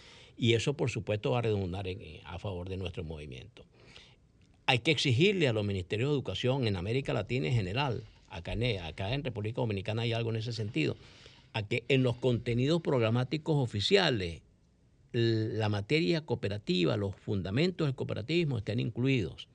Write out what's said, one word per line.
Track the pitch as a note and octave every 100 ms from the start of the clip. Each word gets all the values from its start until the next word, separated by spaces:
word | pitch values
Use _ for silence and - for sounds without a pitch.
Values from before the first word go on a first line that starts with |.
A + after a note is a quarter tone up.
| - - - -
Y | A#2
eso, | A#2 -
por | C#3+ C#3
supuesto, | A2 G2 G#2+ C#3
va | B2
a |
redundar | A2+ G2+ F#2 F#2 F#2+
en, | F#2 D#2 D#2
a | D2 F2
favor | G#2 F2 F#2
de | F#2+
nuestro | F2+ F2
movimiento. | D#2+ D#2 D2+ B1+ - - - - - - - - _ _ - - -
Hay | B2+
que | D#3+
exigirle | D#3 C#3+ A#2 G3 F#3+ C3+
a |
los | G#2+
ministerios | G2+ G2 F2 G#2 C#3
de |
educación | C#3+ A2 F#2 B2 C#3 A2
en | F#2
América | G2 C3 C#3
Latina | B2+ - B2 D3+
en |
general, | A#2+ F2+ A#2+ C#3+ G2 - - -
acá | F#2 F2+
en, | F#2+ B2 G2
acá | D#2+ - G2
en | C#3
República | C3 G#2 G#2+ C3
Dominicana | A#2 G2 - A2+
hay | A#2
algo | A2+ A2+
en | A2+
ese | A2+
sentido, | A2 G#2+ D#3 C#3+ - - - - - -
a | A2+ G#2
que | A#2+ -
en | C3+
los | B2 A#2+
contenidos | C3 A#2 - A#2 C3+ E3+
programáticos | F3 C3 A2 B2 B2+ D3+ D#3+ D3
oficiales | A#2+ G#2 - G3 E3 A2+ F2 E2 - _ _ _ _ _ -
la | A#2+ A#2 A2 A2 G#2+ G#2+
materia | G#2 G2+ D#3 F3 E3
cooperativa, | D#3 A#2+ - G#2 - F3+ D#3 A2+
los | G2 -
fundamentos | - G2+ E2+ A#2 F#3 F3 D3
del |
cooperativismo | C3 A#2+ G#2 A2+ E3+ D#3 G#2+
estén | G#2 A2+
incluidos. | E2+ A#2 C3 C3 E2 - -